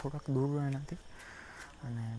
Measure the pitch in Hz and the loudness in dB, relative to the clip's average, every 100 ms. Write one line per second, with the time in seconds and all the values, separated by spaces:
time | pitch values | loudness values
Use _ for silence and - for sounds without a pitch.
0 | 139 147 - 131 139 147 143 135 143 180 | -2 0 2 4 6 4 4 2 -2 -6
1 | - - - - - - - - 127 117 | -6 -12 -12 -12 -12 -12 -12 -8 -4 -2
2 | 113 | 0